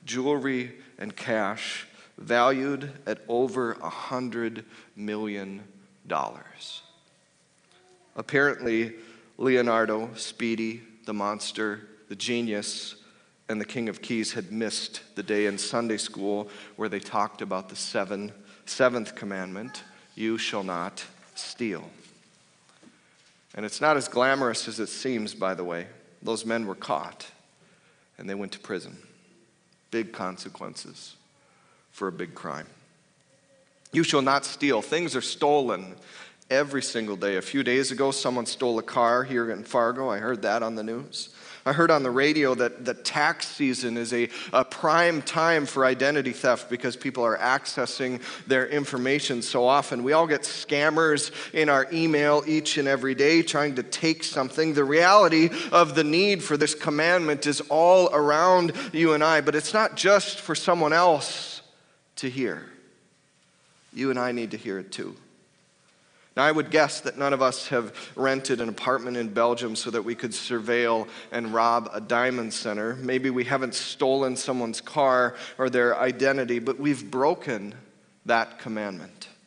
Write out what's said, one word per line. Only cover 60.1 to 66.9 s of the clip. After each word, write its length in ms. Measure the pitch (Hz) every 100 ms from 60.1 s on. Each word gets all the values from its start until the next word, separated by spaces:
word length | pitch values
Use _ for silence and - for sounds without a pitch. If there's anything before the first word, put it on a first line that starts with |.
| 202 190 -
for 140 | - 156
someone 360 | - 175 156
else 680 | 156 180 151 127 - - - - _ _ _ _ -
to 120 | 135
hear. 360 | 127 120 78 71 - - _ _ _ _ _ _ _ _ _ _
You 160 | 117 135
and 100 | 127
I 140 | 123
need 180 | 120 113
to 60 | 104
hear 220 | 117 95
it 120 | 92
too. 240 | - 95 98 - _ _ _ _ _ _ _ _ _ _ -
Now, 80 |
I 80 | 143
would 200 | 156 135
guess 300 | 156 143